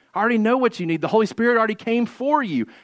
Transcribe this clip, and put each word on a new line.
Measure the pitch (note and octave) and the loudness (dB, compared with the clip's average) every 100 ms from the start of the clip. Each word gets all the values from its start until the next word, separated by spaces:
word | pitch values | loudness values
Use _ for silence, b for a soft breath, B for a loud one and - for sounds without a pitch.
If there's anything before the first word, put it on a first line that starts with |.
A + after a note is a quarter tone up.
| b | b
I | F3+ | -4
already | A3 A#3 | 0 2
know | A3 B3+ | 2 2
what | A#3+ - | 0 -2
you | E3 | -4
need. | E3 | -2
The | D#3+ | 0
Holy | A3 A3 | 0 0
Spirit | - A#3+ A#3 | 0 0 2
already | A3 A3 | 0 -2
came | A3+ A#3 A3+ | -2 -2 -2
for | - C4+ D4 | -4 0 0
you | A3 C3 A2 B | 0 -4 -4 B